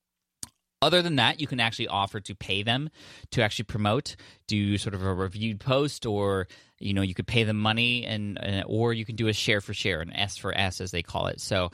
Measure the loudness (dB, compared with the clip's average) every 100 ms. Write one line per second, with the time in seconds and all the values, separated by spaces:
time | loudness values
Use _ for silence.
0 | _ _ _ _ -16 _ _ 0 4 4
1 | 4 4 4 4 -2 0 0 0 -2 0
2 | -2 -4 -10 -10 -4 -2 0 0 -2 -10
3 | -20 -20 -4 2 2 0 -4 0 2 2
4 | -2 -10 -18 -16 -2 2 4 2 0 -2
5 | -2 0 -2 -2 -4 -4 0 2 2 -2
6 | -2 0 2 0 -2 -8 -20 -8 -2 0
7 | 0 -2 -2 2 2 2 2 2 2 0
8 | -2 -4 -4 -6 -2 -2 0 0 2 0
9 | -2 0 2 2 2 2 0 -4 -2 -2
10 | -4 -4 -4 -4 -4 0 0 -2 -4 -4
11 | -2 -2 -2 -2 -2 0 0